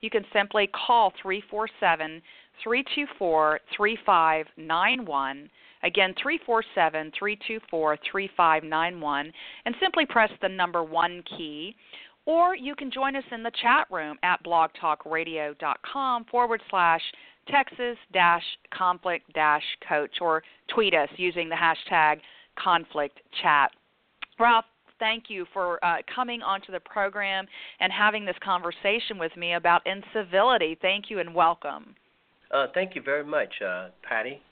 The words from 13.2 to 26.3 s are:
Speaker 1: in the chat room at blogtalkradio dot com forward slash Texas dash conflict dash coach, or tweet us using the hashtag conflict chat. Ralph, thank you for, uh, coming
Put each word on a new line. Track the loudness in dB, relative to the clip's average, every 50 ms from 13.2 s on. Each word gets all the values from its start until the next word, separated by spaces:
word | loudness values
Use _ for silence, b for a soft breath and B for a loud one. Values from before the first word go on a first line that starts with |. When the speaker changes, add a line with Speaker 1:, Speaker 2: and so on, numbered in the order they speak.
| -8 -8 -12
Speaker 1:
in | -8 -8
the | -8 -6 0 2
chat | 4 4 4 4 _
room | -4 -6 -6 -6 -8 -2 0
at | 0 0 0 _
blogtalkradio | 0 4 4 4 2 _ -4 -2 -2 -2 -2 -4 -4 -4 -4 -4 -4 -6 -6 -6 -6 -8 _
dot | -4 -4 -4 -4 _ -10
com | -8 -4 -2 -2 -2 -4 -4
forward | _ 2 2 2 2 2 -2 -4 -4
slash | 0 2 4 4 4 2 0 -6 -12 B B B B B B 0
Texas | 2 2 2 2 -4 -6 -6 -6 -6 -8 -14 _ 2
dash | 4 6 6 4 4 0 -6 -12 -14 _ -16
conflict | -6 0 0 0 0 0 _ -2 -2 -2 _ _ _
dash | 2 2 4 4 2 0 -4 -10 -10 -6 -2
coach, | -2 -2 -2 -2 -6 -4
or | -2 0 0 0 -2 b b b b -6
tweet | 0 0 2 4 4
us | 2 2 0 -4
using | -4 -4 -4 -2 -4 -4 -4
the | -2
hashtag | 0 2 2 2 0 -4 0 2 4 4 4 4 0 B B B B B B B -6
conflict | 0 2 2 2 0 -2 -4 -4 -4 -4 _ -14 _ _ -12 -2
chat. | 2 4 4 4 4 2 0 _ _ _ _ _ _ _ _ _ -20 _ _ _
Ralph, | 4 4 4 4 2 _ _ _ _ _ _ _
thank | -2 -2 -2 -4 -6 -12
you | -10 -10 -10 -8 -6
for, | -4 -2 -2 -2 0 0
uh, | 0 0 0 -4 -8 -6
coming | -6 -4 -4